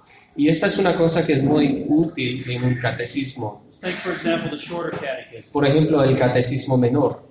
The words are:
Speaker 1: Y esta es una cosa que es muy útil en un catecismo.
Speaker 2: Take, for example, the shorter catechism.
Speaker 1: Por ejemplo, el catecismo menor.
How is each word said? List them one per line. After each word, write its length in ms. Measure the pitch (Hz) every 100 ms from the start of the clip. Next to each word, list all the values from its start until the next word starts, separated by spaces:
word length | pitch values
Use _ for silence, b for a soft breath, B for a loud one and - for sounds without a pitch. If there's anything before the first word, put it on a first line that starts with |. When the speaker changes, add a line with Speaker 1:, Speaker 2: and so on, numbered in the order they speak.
| B B B -
Speaker 1:
Y 120 | 147
esta 180 | 160 202
es 80 | 196
una 160 | 190
cosa 320 | 170 165 170 156
que 60 |
es 100 | 139
muy 420 | 139 151 147 - -
útil 560 | 151 165 - 123 127 123
en 140 | 123
un 100 | 123 123
catecismo. 880 | 117 117 120 139 131 - 110 - - -
Speaker 2:
Take, 140 | 185 175
for 160 | 185
example, 380 | 160 170 165 156
the 60 | 147
shorter 340 | 151 170 160 139
catechism. 540 | 143 127 - 117 -
Speaker 1:
Por 120 | 147 143
ejemplo, 360 | 151 151 151
el 120 | 131 127
catecismo 580 | 123 127 - - - 127
menor. 460 | 120 139 127 - -